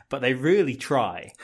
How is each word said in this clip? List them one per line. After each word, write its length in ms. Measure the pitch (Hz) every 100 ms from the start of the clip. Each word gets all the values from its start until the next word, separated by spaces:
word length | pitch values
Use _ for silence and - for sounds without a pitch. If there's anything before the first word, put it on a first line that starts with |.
| -
but 120 | 139
they 120 | 127
really 420 | 127 147 202 151 123
try." 580 | - 139 104 87 - -